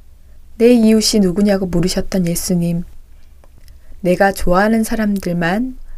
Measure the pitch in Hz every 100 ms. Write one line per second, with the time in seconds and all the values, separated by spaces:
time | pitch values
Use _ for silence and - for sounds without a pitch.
0 | - - - - - - 226 247 220 220
1 | 214 220 190 175 208 196 190 175 190 196
2 | - 196 170 175 - 180 170 170 - -
3 | - - - - - - - - - -
4 | 175 - 196 196 - 180 214 226 220 226
5 | 214 202 185 175 170 196 254 254 -